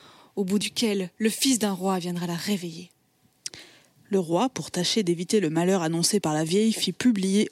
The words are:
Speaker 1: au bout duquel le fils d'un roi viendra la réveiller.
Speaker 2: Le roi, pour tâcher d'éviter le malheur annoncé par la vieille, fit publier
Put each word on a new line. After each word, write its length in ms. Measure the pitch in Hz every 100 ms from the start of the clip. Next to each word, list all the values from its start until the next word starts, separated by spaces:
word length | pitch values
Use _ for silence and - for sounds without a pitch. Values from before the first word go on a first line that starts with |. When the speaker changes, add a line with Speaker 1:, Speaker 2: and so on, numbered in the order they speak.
| - - - -
Speaker 1:
au 80 | 190
bout 140 | 202
duquel 500 | 208 - 226 202 185 -
le 120 | 220
fils 300 | - 277 247
d'un 140 | 208
roi 260 | 185 185 190
viendra 260 | 175 175 170
la 100 | 170
réveiller. 540 | - 202 175 160 175 _ _ _ _ _ - - - - _ _ -
Speaker 2:
Le 100 | 196
roi, 280 | 160 170 254
pour 240 | - 156
tâcher 320 | - 180 -
d'éviter 380 | 185 170 180 214
le 80 | 165
malheur 320 | 160 175 196
annoncé 400 | 165 165 175 208
par 120 | 160
la 120 | 151 160
vieille, 260 | 185 226
fit 220 | 214 -
publier 560 | 175 247 214 190 196 -